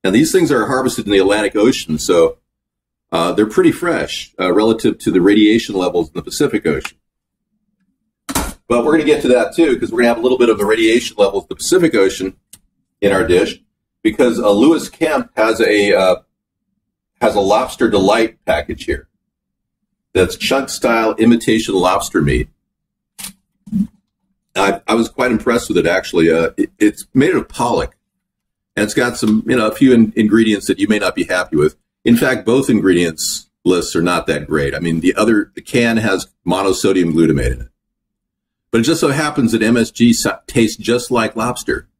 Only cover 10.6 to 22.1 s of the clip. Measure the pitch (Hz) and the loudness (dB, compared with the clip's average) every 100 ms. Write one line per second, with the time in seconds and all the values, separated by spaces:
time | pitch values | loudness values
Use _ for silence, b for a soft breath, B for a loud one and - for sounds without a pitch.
10.6 | 104 110 110 120 - - 98 98 - - | 0 2 2 0 -2 0 0 0 -8 -10
11.6 | - 180 165 113 95 - 92 - _ - | 0 2 2 2 0 -2 -10 -10 _ -20
12.6 | _ _ _ _ 101 95 87 90 - - | _ _ _ _ -2 0 2 2 0 -6
13.6 | _ _ _ _ 110 107 123 110 104 101 | _ _ _ _ -4 2 0 2 0 4
14.6 | 139 156 - - 160 147 120 - 110 113 | 4 2 -2 -6 -2 -2 -6 -2 -2 0
15.6 | 104 107 101 92 92 - _ _ _ _ | 0 2 2 2 2 0 _ _ _ _
16.6 | _ _ _ _ _ _ 107 104 98 107 | _ _ _ _ _ _ -2 0 2 0
17.6 | 110 - 120 104 95 110 113 _ - 76 | 0 -2 0 2 2 2 0 _ -4 -4
18.6 | - - - 67 - _ _ _ _ _ | -4 -10 -8 -8 -10 _ _ _ _ _
19.6 | _ _ _ _ _ 92 90 - - 135 | _ _ _ _ _ -2 -2 -2 -2 -2
20.6 | 131 - 127 113 110 107 113 113 - 110 | -2 -4 -2 0 -2 2 2 2 0 -2
21.6 | 110 95 90 98 - | 0 0 0 -2 -2